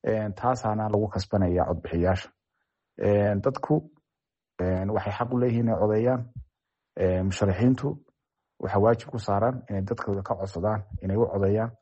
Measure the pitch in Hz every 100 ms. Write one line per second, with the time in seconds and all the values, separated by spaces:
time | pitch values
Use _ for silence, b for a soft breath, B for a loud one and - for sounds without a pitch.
0 | - 110 107 98 123 127 110 107 107 104
1 | 104 95 - 104 90 90 - 85 - 85
2 | 90 90 - _ _ _ _ _ _ -
3 | 101 104 101 101 135 139 - 156 - _
4 | _ _ _ _ _ - 92 92 98 107
5 | 101 101 120 127 123 117 117 107 107 107
6 | 120 127 123 - - _ _ _ _ -
7 | 95 92 95 95 101 92 123 127 143 -
8 | _ _ _ _ _ _ - 101 107 117
9 | - 120 101 101 113 - - 101 95 92
10 | - 98 95 120 95 85 101 107 - -
11 | 95 101 117 98 98 104 117 120